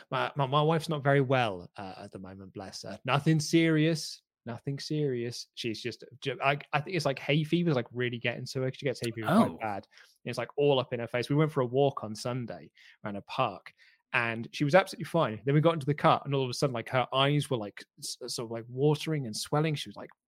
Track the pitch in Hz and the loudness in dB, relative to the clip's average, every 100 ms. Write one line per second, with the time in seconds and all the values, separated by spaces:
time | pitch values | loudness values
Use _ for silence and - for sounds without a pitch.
0 | - 131 123 147 131 147 151 165 160 151 | -6 -2 -2 0 2 4 4 2 0 -2
1 | 139 139 127 131 117 90 90 - 95 107 | 4 4 4 2 2 -2 -12 -12 -12 -12
2 | 101 98 92 98 95 104 95 - 107 101 | -14 -14 -14 -14 -14 -12 -12 -12 -12 -10
3 | - 139 160 160 151 165 165 156 160 160 | 0 2 4 2 4 4 6 4 4 2
4 | - - _ _ 120 117 - 139 - 151 | -4 -12 _ _ -12 -10 -8 -8 -4 -2
5 | 147 123 117 - - - 120 107 117 - | 0 -2 -4 -8 -14 -8 -6 -4 -8 -10
6 | - 123 139 120 135 147 - 147 147 180 | -16 -8 -6 0 0 0 0 -4 -2 -2
7 | 143 131 - 151 151 170 170 127 117 120 | -2 -2 0 0 2 2 2 0 -2 -4
8 | 123 120 120 120 127 135 131 - 139 117 | -4 -2 -4 -6 -6 -4 -4 -2 -4 -4
9 | 120 110 110 190 - - 110 98 - - | -6 -4 2 4 4 2 -6 -6 -10 -20
10 | - _ 123 120 117 - 143 135 127 120 | -20 _ -8 -6 -6 2 4 4 0 -4
11 | 117 123 117 143 156 143 123 131 139 - | -4 -2 0 2 2 2 0 2 2 0
12 | 107 110 123 127 113 87 - _ - - | -10 -6 -4 -4 -6 -10 -14 _ -20 -12
13 | 107 101 - - 123 92 - _ - _ | -10 -10 -8 -2 -2 -2 -16 _ -20 _
14 | _ 127 117 113 113 - 147 180 196 - | _ 0 0 -4 -8 -2 6 6 4 -6
15 | 156 165 127 110 131 147 165 165 131 147 | -2 0 0 -2 2 4 6 2 -2 4
16 | 160 123 143 139 127 - 143 117 113 127 | 6 4 2 -2 -2 0 -2 -2 -2 0
17 | 123 131 139 147 - 123 104 - - _ | 0 2 4 2 0 -2 -4 -10 -20 _
18 | 143 - 123 - 117 117 117 127 147 147 | -12 -10 -10 -8 -6 -8 -8 2 2 2
19 | 160 151 123 104 - 147 160 147 104 98 | 0 -4 -4 -6 -2 0 2 -2 -6 -12
20 | - - | -16 -18